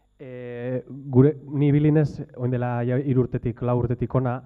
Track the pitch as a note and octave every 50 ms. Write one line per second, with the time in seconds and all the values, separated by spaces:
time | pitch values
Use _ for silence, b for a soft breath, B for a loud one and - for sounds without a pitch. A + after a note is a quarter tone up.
0 | b b _ _ D3 B2+ B2+ B2 B2 A#2+ A#2+ A#2+ A#2+ B2+ B2+ B2+ - - B2+ C#3
1 | C3+ C#3+ B2+ B2 C3+ D3+ D#3 C3+ - - D3+ C#3 D3 C#3+ C#3 D3 D3+ D3+ D3 D#3
2 | D3 C3+ - - C#3 - - - B2 B2 B2+ A#2+ B2 B2 A#2+ A#2+ A#2+ B2 B2 C3
3 | C#3+ D3 B2 B2+ A#2+ - - A#2+ - A#2+ A2+ - A#2+ A#2+ B2 B2 A#2+ A#2+ A#2+ -
4 | B2 - - B2+ C3 B2 A#2+ B2+ B